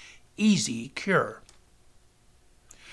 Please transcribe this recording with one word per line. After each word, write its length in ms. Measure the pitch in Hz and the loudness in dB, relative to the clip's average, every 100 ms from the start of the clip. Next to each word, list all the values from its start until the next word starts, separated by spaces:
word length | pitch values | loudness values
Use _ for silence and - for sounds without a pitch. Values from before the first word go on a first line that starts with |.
| - - - - | -20 -20 -14 0
easy 500 | 214 190 - 113 123 | 4 4 0 -6 -10
cure. 540 | - - 170 110 110 - - _ _ _ - _ _ _ _ _ _ - - - | -8 0 0 0 -6 -20 -20 _ _ _ -20 _ _ _ _ _ _ -20 -20 -20